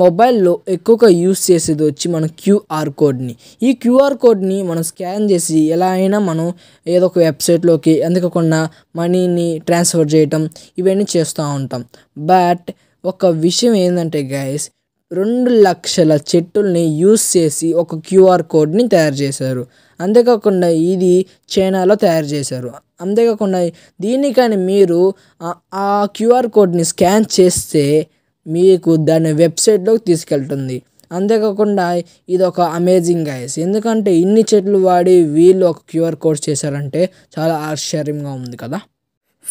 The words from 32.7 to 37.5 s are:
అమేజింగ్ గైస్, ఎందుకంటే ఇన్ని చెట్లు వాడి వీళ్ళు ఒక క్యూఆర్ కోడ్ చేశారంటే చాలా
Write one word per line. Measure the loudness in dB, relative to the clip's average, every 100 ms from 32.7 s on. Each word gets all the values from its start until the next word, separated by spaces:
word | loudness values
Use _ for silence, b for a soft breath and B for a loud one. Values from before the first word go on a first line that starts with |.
| 0
అమేజింగ్ | 2 2 2 -2 -2
గైస్, | -8 -10 -6 -4
ఎందుకంటే | -2 -2 -2 2 2
ఇన్ని | 4 2 4
చెట్లు | 2 2 0 2
వాడి | 2 4 4 4 4
వీళ్ళు | 4 4 0
ఒక | -2 _
క్యూఆర్ | -4 -4 -2 -2
కోడ్ | -2 -4
చేశారంటే | -6 -6 -6 -6 -4 -4 b b -6
చాలా | -4